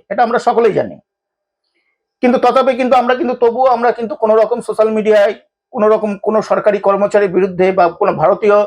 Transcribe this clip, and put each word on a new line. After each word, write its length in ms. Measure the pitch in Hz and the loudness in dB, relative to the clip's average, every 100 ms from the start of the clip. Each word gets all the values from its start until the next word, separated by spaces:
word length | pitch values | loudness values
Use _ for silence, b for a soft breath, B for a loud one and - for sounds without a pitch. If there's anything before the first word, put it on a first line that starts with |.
| - | -8
এটা 120 | 202 | -4
আমরা 160 | 233 233 | -2 0
সকলেই 380 | 240 226 226 151 | -2 0 0 0
জানি। 180 | 110 78 _ _ _ _ _ _ _ _ _ _ _ _ | -4 -10 _ _ _ _ _ _ _ _ _ _ _ _
কিন্তু 180 | 247 262 | 0 2
তথাপি 340 | 254 247 254 | 2 2 0
কিন্তু 220 | 240 254 254 | -2 0 2
আমরা 200 | 240 254 | 2 -2
কিন্তু 200 | 339 247 | -4 -2
তবুও 300 | 233 233 254 | -2 0 0
আমরা 260 | 233 240 | 0 0
কিন্তু 240 | 220 226 302 | -2 -6 -4
কোনো 200 | 220 220 | 0 2
রকম 260 | 214 240 | 0 -2
সোশ্যাল 280 | - 208 220 | -4 -2 0
মিডিয়ায় 440 | 220 214 214 208 - _ _ _ | 0 0 2 0 -4 _ _ _
কোনো 160 | 247 214 | -2 0
রকম 300 | 214 214 196 | 0 -2 -6
কোনো 240 | - 214 | -2 -2
সরকারি 380 | 185 190 214 202 | 0 0 0 0
কর্মচারীর 520 | 196 196 202 208 202 | 0 0 0 0 0
বিরুদ্ধে 400 | 180 196 175 185 | 0 -2 0 0
বা 180 | 190 175 | 2 0
কোনো 240 | 175 196 | 0 -2
ভারতীয় 400 | 143 165 202 208 208 | 0 0 0 2 2